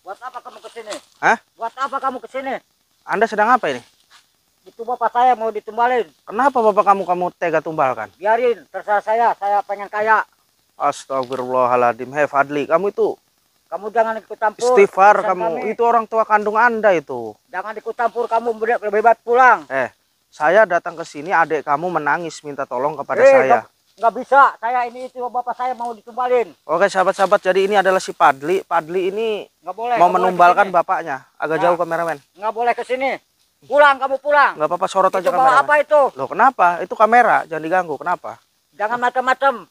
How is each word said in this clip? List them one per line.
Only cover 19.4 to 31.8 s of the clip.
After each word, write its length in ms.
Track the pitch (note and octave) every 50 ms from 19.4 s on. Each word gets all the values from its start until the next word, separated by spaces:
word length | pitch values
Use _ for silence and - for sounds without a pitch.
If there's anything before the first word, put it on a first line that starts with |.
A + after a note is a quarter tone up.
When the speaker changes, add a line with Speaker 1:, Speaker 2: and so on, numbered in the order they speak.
| B3+ B3 A3 F3 D3
Speaker 2:
Eh, 220 | - C3 C3+ B2 A2+ _ _ _ _ _ _ _
saya 400 | _ _ - D#3 D#3 F3+ G#3+ A3
datang 240 | F3+ F3 E3+ _ F3 E3
ke 140 | D#3+ E3
sini, 240 | - - D3+ C#3+ F3
adik 320 | G3 E3 E3 D3 D#3+ D3 C3
kamu 240 | D3+ C#3+ D3 E3+ F#3
menangis 540 | F3 D#3 D3+ C#3+ D3 E3+ F3 D#3+ - - _
minta 240 | D3 C#3+ C#3+ C#3
tolong 320 | _ C3 B2 C3+ D3 D#3 C#3
kepada 240 | C3+ - C3 G3+ B3+
Speaker 1:
Eh, 80 | C4+
Speaker 2:
saya. 160 | C4+ C3 C3
Speaker 1:
nggak, 160 | C3 A#3+ A3+ - _ _ _ _ _ _
nggak 180 | _ G#3+ A#3 F#3+
bisa. 280 | C4 B3+ - - C#4 C4+ A3 - _
Saya 200 | A3 A#3 B3+ B3 A#3+
ini 240 | A#3+ A#3 B3+ B3+
itu 160 | B3 _ B3+ B3
bapak 320 | A#3+ G#3+ B3 A#3+ B3 G#3+
saya 160 | - B3 B3+
mau 240 | B3+ A3+ A#3+ A#3+ A#3
ditumbalin. 560 | G#3 _ A#3+ A3 A#3+ B3 B3 B3 B3 A3 F3 C3+ _ _
Speaker 2:
Oke, 240 | - D#3 E3+ G3 F#3+
sahabat-sahabat, 480 | - F#3+ F#3 F#3 F#3+ - G3 F#3 G#3 G3
jadi 220 | - F#3 F#3 G3 F#3+
ini 160 | G3 G#3 G3
adalah 240 | F3+ F#3+ F#3 F#3+ -
si 80 | -
Padli. 480 | F3+ _ F3 D3+ C3+ C3+ C#3 D#3 F#3 -
Padli 480 | - _ F3 E3+ D#3 D3+ F3 F#3+ F3
ini 400 | F#3+ F#3+ G#3+ A3+ A3 G#3+ F#3+ C3+ _ _ _ _
Speaker 1:
Nggak 80 | E3+
boleh, 240 | F#3 G3 A3+ B3 A#3+
Speaker 2:
mau 80 | A3 -
Speaker 1:
nggak 80 | F3+
boleh 40 | F#3 F3+
Speaker 2:
menumbalkan 460 | F#3 F#3 F#3 F3 F3 F3 F3 F3+ G3+
Speaker 1:
kesini. 80 | F#3+ F3+
Speaker 2:
bapaknya. 400 | E3+ E3 - F#3 D#3+ E3 D#3+ C3+ C3 - _ _ _
Agak 160 | - D3+ D#3+
Speaker 1:
Nah, 80 | D#3 E3
Speaker 2:
jauh 140 | F3 F3
kameramen. 380 | E3